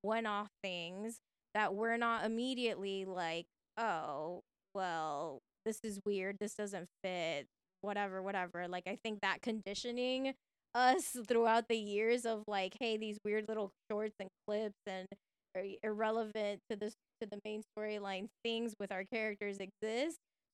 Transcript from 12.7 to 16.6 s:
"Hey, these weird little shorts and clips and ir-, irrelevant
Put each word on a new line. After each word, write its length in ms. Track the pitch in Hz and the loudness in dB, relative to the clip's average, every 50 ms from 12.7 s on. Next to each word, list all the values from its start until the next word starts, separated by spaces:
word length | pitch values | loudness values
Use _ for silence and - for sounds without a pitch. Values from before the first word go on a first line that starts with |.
| - - | -2 -2
"Hey, 160 | 262 226 220 | 0 0 0
these 220 | 214 220 214 208 214 - | 0 0 -4 -4 -4 0
weird 220 | 208 208 214 214 214 | 0 2 2 0 0
little 220 | 220 220 202 190 - _ _ - | -2 -2 -2 -4 -4 _ _ -4
shorts 260 | 214 208 214 214 - - | -2 0 0 -2 -4 -6
and 100 | 190 190 _ _ - - | -10 -10 _ _ -4 0
clips 260 | 208 214 220 214 202 _ - | 0 2 2 0 -4 _ -6
and 200 | 208 190 185 185 - 202 - _ _ _ _ _ _ - | -6 -4 -4 -4 -8 -12 -16 _ _ _ _ _ _ -4
ir-, 220 | 185 190 196 190 - - | -4 -4 -4 -4 -2 -2
irrelevant 800 | 220 214 208 226 220 220 226 226 214 208 220 208 202 208 - | -2 0 2 2 2 4 2 0 0 -2 -2 0 0 -2 -4